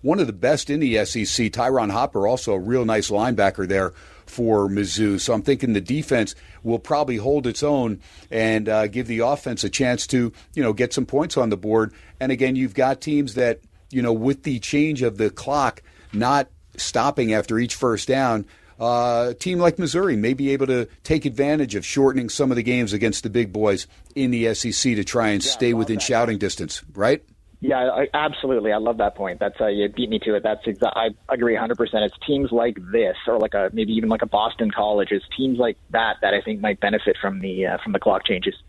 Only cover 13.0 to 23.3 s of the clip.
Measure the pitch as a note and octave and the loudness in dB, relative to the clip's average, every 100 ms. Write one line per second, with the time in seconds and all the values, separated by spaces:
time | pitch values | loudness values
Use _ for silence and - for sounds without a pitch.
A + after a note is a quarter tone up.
13 | - D3 C#3 G#2+ A#2+ A2+ _ _ _ B2+ | 0 0 0 0 0 0 _ _ _ -2
14 | A#2+ A2+ B2 C#3 D#3+ B2 - D3 D#3 C#3+ | 0 2 0 0 -2 -4 -2 0 2 2
15 | B2 G2+ G#2+ - - D3 B2+ - - - | -2 0 -2 -2 -2 0 0 -2 -20 -20
16 | - G#2 A#2+ C#3+ C3+ - - - - A#2+ | -8 -2 2 2 0 -8 -20 -10 -4 0
17 | C3 C#3+ A#2 G#2+ - A2+ A#2+ - B2+ A2 | 0 0 0 0 0 -2 -2 0 0 0
18 | - C3+ C3 A2 G2+ - - - A#2 A#2+ | 0 0 2 0 -4 -16 -20 -4 0 2
19 | A#2+ A#2 B2 A#2+ F#3 F3+ E3+ E3 E3 E3 | 2 2 0 -4 -4 2 2 2 -2 0
20 | F#3+ A2+ A2+ C3 C#3 C3+ C3+ B2+ A2 - | 2 2 0 0 0 0 2 0 -2 -10
21 | - D#3 C#3+ A#2 C#3 D3+ C3 G2+ - C#3 | -2 -2 0 0 0 2 0 -4 -4 4
22 | C3+ C3 A#2 - C#3 A#2+ A2+ B2 A2+ G#2 | 4 4 -4 0 0 2 0 0 0 0
23 | A2+ G2 A2+ | 0 0 -2